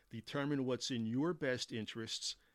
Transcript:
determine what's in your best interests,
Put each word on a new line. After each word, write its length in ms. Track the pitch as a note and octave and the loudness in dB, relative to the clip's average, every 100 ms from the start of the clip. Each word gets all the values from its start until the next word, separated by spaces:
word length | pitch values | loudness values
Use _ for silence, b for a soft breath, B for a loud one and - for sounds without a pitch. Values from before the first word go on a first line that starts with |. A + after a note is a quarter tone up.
| b | b
determine 540 | A#2 - C#3+ C#3+ C#3+ B2+ | -10 -4 -2 2 2 2
what's 260 | B2 - | 0 0
in 160 | B2+ A2+ | 0 2
your 260 | B2 D#3+ | 2 2
best 380 | E3+ C#3 B2+ - | 2 2 0 0
interests, 640 | A#2 G#2 A#2 A2+ - - - b | -4 -4 -4 -4 -4 -4 -8 b